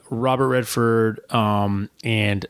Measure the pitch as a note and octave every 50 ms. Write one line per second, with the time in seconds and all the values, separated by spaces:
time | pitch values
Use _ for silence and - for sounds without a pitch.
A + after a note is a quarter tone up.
0 | - - B2 A2+ B2 C3 C3+ B2+ C3+ C3 B2+ B2+ A#2+ - - B2 A#2 A#2 A2+ A2+
1 | A2 A2 A2 - - - - A#2 A2 G#2+ G#2 G2+ G2+ G2+ G2+ G2 G2+ - _ -
2 | - A#2+ A2+ G#2+ G#2+ G#2 G2+ G2 F#2 -